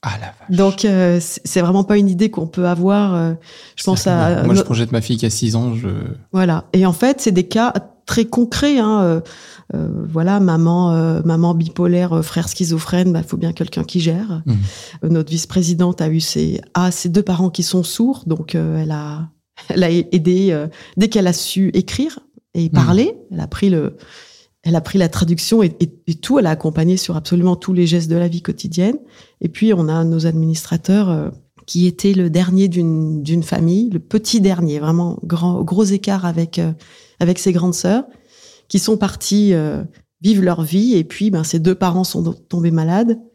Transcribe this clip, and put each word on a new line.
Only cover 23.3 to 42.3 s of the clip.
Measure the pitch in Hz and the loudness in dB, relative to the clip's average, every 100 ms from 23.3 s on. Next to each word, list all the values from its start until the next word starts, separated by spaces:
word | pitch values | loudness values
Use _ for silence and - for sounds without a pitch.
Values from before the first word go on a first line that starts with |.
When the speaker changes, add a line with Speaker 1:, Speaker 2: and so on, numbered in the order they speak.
Speaker 2:
elle | 175 | -10
a | 156 | -8
pris | - 202 | 0 2
le, | 170 147 - - - - - _ _ | 2 -2 -8 -20 -20 -20 -20 _ _
elle | 165 | 0
a | 170 | 0
pris | 170 196 | 0 0
la | 170 | 0
traduction | - 165 170 - 226 | 0 0 0 2 2
et, | 185 - | 2 0
et, | 170 - - | -4 -4 -8
et | 160 | -6
tout, | - 269 | 0 2
elle | 185 | 2
a | |
accompagné | 156 160 156 165 185 | 0 -2 0 2 0
sur | - 160 | -2 -6
absolument | 156 175 180 | 0 2 2
tous | 180 - | 0 0
les | 180 175 | 2 2
gestes | 170 160 | 2 0
de | 165 | 0
la | 175 | 0
vie | 170 | -2
quotidienne. | 175 - - 165 196 285 - - - _ | -6 -8 -6 -2 0 -2 -8 -20 -20 _
Et | 170 | -8
puis, | - 220 | 0 2
on | 190 156 | 2 2
a | 160 | 0
nos | 165 165 165 | 0 0 0
administrateurs, | 160 160 160 - 165 - 196 196 | 0 0 -2 -4 -4 2 2 2
euh, | 160 151 - _ _ | -2 -4 -10 _ _
qui | - 175 180 | -6 0 0
étaient | 175 202 | 2 0
le | 190 175 | 2 2
dernier | 165 180 185 196 | 0 2 2 2
d'une, | 175 165 160 156 156 | 2 0 0 -2 -4
d'une | 147 170 | -2 -2
famille, | 160 - 165 185 240 | 0 0 2 2 0
le | 175 | -4
petit | - 214 214 226 | -2 -2 0 2
dernier, | 196 175 165 147 | 2 2 -2 -2
vraiment | 151 170 175 - | -2 0 -2 -6
grand, | 165 165 175 180 | -4 -2 0 -2
gros | 165 180 | -2 0
écart | 208 196 202 196 180 | 2 0 -2 -2 -2
avec, | 165 165 175 | -2 -2 -2
euh, | 165 160 - - _ _ | -4 -4 -12 -20 _ _
avec | 175 180 | 0 0
ses | 196 | 0
grandes | 175 180 | 0 0
sœurs, | 175 180 220 277 - _ _ - - _ | -2 0 0 -2 -16 _ _ -20 -20 _
qui | 196 | -2
sont | - 220 | 0 0
partis, | 196 - - 202 208 | -2 -4 -2 2 4
euh, | 170 151 147 147 - _ _ | 2 0 -4 -8 -14 _ _
vivre | 175 208 | 0 2
leur | 180 170 | 2 0
vie. | 156 180 233 | 0 0 2
Et | 202 | 2
puis, | 160 - 214 | 0 -2 -2
ben, | 185 | 0
ses | 156 170 | -2 0
deux | 160 185 | 0 2
parents | 185 175 | 0 0
sont | 180 175 | -2 -2
do-, | 165 | -4